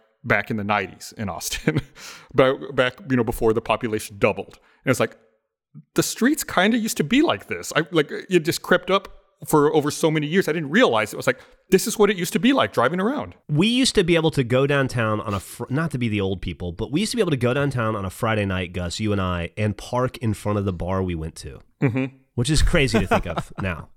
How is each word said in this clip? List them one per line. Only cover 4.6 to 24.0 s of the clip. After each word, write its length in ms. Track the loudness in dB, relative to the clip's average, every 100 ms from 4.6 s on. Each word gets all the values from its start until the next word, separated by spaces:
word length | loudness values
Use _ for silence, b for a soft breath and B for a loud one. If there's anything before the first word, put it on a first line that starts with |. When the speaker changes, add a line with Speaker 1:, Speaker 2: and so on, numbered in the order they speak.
| b b
Speaker 1:
And 60 | -2
it's 100 | 0
like, 180 | 0 -4 _ _ _ _ _ -20 -4
the 80 | 0
streets 400 | 0 2 2 2
kinda 340 | 0 2 2 2
used 180 | 0 -2
to 80 |
be 160 | 2 2
like 280 | 2 0 -4
this. 240 | -8 -4 -2
I, 80 | 0
like, 200 | 0 0 -4 0
it 80 | 0
just 220 | 2 -2
crept 280 | 2 0 2
up 180 | 0 -2 -12 _ _ 0
for 280 | 4 4
over 160 | 2 0
so 200 | 0 0
many 160 | 0 0
years. 220 | 0 0
I 40 |
didn't 180 | -2 0
realize 420 | 4 4 4 0
it 40 | -2
was 80 | -2
like, 140 | -2 b b _
this 160 | 2 2
is 120 | 2
what 100 | 2
it 80 | 2
used 160 | -2
to 40 | 2
be 160 | 4
like 180 | 4 2
driving 280 | 2 0 2
around. 340 | -2 -2 -6 -12 -2
Speaker 2:
We 160 | 2 4
used 280 | 4 2 2
to 80 |
be 100 | 2
able 160 | 2 2
to 140 | 0
go 220 | 0 2 2
downtown 540 | 2 0 -2 -2 -2
on 140 | -2
a 60 | -6
fr-, 240 | -6 -12 -6
not 220 | -2 -2
to 80 | -2
be 100 | -2
the 140 | 0
old 180 | -2 -2
people, 320 | -6 -8 -8
but 180 | -6 -4
we 100 | -2
used 100 | -2
to 40 | 0
be 40 |
able 100 | 0
to 40 | 0
go 160 | 0
downtown 420 | 0 0 -2 -2
on 120 | -2 -6
a 40 |
Friday 360 | -4 -2 0 0
night, 260 | -2 -4
Gus, 280 | -6 -6 -4
you 120 | -2
and 80 | 0
I, 300 | 0 -2 -6 -4
and 180 | -4 -4
park 400 | -6 -2 -2 -2
in 140 | -4
front 260 | -4 -2 -2
of 60 |
the 80 | -2
bar 300 | -2 -2 -2
we 120 | -2 -4
went 180 | -6 -10
to, 240 | -16 -18 -20 _
Speaker 1:
Mm-hmm. 340 | -2 0 -4 -8 _
Speaker 2:
which 140 | -4 2
is 140 | 4
crazy 360 | 4 4 4 2
to 80 | 2
think 200 | 0 0
of 260 | -6 -8 -6
<laughs> 40 |
now. 300 | -6 -6 -10 -20